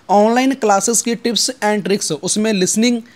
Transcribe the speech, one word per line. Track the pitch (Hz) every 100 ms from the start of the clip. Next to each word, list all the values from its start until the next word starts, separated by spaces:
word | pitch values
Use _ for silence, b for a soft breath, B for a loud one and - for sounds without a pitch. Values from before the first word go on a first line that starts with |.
| -
ऑनलाइन | 196 214 240 262
क्लासेस | 269 214 196 - 233
की | 233 233
tips | 240 196 - -
and | 208 208
tricks, | 185 202 -
उसमें | 151 185 214 220
लिसनिंग, | 202 180 208 240 240 226